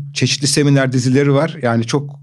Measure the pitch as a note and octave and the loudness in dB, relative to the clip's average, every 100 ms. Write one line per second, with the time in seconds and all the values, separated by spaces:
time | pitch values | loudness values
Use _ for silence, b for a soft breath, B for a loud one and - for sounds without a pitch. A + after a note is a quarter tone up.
0 | - - B2+ - C#3+ - C#3+ C#3 C3+ B2+ | -6 -2 -2 0 -2 2 2 2 2 0
1 | B2 C3 C#3+ C#3 D#3 D3+ B2 A#2 A2+ D3 | 2 2 2 2 0 -2 -2 -2 0 -4
2 | C#3+ - | -4 -14